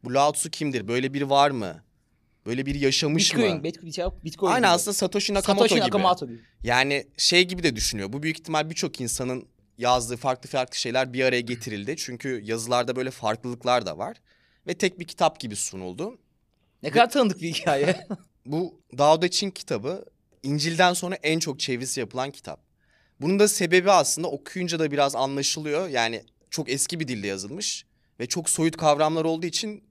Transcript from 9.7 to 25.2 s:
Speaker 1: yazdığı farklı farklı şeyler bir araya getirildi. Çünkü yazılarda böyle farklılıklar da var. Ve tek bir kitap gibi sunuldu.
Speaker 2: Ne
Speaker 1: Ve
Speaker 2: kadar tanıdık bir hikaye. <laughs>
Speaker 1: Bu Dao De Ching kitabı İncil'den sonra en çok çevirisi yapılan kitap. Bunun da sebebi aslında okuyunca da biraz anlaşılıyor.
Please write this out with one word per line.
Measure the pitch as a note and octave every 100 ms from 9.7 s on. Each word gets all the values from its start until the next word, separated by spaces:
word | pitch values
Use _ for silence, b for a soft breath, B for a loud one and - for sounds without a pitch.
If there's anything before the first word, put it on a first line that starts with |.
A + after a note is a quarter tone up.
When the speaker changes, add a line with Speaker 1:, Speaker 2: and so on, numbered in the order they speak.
| _
Speaker 1:
yazdığı | A#2+ B2+ A#2 A#2+
farklı | C#3 B2+ -
farklı | C3+ B2+ -
şeyler | B2+ B2 C3
bir | B2
araya | C3 B2
getirildi. | A#2+ A#2+ A2+ G#2 G#2 D#3+
Çünkü | - B2 C#3 B2
yazılarda | G#2 A2+ A2+ B2 A#2+ B2+
böyle | B2+
farklılıklar | - A2 A2+ B2 A#2+ B2 B2 F#2+
da | D#2
var. | A#2+ A3+ _ _ _ _ -
Ve |
tek | F3 G3+ F#3
bir |
kitap | E3+ - E3 -
gibi | A#2+ G#2
sunuldu. | - F#2+ F#2 F#2 F#3+ B3+ _ _ _ _ _ _
Speaker 2:
Ne | D3
Speaker 1:
Ve |
Speaker 2:
kadar | F#3 A#3
tanıdık | C#4+ A3+ F3+
bir | E3
hikaye. | D#3+ - C#3 D3 F#3 - G#3 _
<laughs> | _ A#2+
Speaker 1:
Bu | D3+ F3+ - _ B2
Dao | D3 D#3+
De | F3
Ching | F3 G3
kitabı | - - A#2+ A#2+ F#3+ - _ _ _
İncil'den | C3+ D3 D3+ E3 F3+
sonra | F3 F3+
en | F#3+ D3 D#3+
çok | E3 B2
çevirisi | - B2 B2+ -
yapılan | A2+ B2+ C3+
kitap. | C#3 - C#2+ _ _ _ _ _ _
Bunun | D#3+ G3
da | G#3
sebebi | - F3 F#3 F3+
aslında | F#3 C#3+ - E3
okuyunca | C#3 - F#3 F3+ E3
da | D#3
biraz | C#3+ C#3
anlaşılıyor. | B2